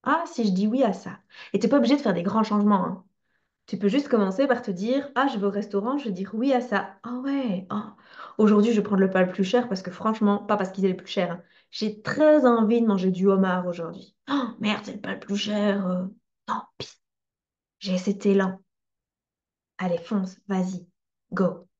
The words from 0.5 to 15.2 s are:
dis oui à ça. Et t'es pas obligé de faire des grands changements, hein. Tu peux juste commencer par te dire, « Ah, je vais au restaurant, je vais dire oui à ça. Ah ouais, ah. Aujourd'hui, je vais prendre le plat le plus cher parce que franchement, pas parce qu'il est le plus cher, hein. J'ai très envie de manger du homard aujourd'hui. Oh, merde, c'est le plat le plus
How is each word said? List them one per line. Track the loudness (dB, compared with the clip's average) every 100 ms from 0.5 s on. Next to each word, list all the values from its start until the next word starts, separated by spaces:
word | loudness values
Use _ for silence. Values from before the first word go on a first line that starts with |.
dis | 2 0
oui | 2
à | 0
ça. | 0 -10 -18 _ -20 -6
Et | -2
t'es | 2
pas | 4
obligé | 4 2
de |
faire | 2 0
des |
grands | 0 0
changements, | 0 2 4 2
hein. | 0 -6 _ _ _ _ _ _ -10
Tu | -2
peux | 2
juste | 0 2
commencer | 2 2 0 0
par | 0
te | -2
dire, « | -4 -2 -2 -2 -2
Ah, | 0
je | 0
vais | -2
au |
restaurant, | -2 -4 -4 -2 -4
je | -4
vais |
dire | -6 -6
oui | -2 0
à | 0
ça. | 0 -4 -4 -12
Ah | -12 -8
ouais, | -4 -4 -2 -4 -4
ah. | -8 -8 -18 -20 -20 -16 2
Aujourd'hui, | 4 6 4
je | 2
vais |
prendre | 2 2
le | 2
plat | 2
le | 0
plus | 0
cher | 0 0 0
parce | -6
que | -8
franchement, | -6 -4 0 2 0
pas | 0 -2
parce | -2
qu'il | 0 0
est |
le | 0
plus | -4
cher, | -4 -4
hein. | -6 _ _ _
J'ai | -6 -6 -4
très | -6 2 6 6 6
envie | 4 4 4
de | 4
manger | 2 2
du | 2 4
homard | 4 2 0 -4
aujourd'hui. | -6 -10 -12 -20 _ -4
Oh, | -2 -2 -4
merde, | -4 -4
c'est | -6
le | -10
plat | -8
le |
plus | -10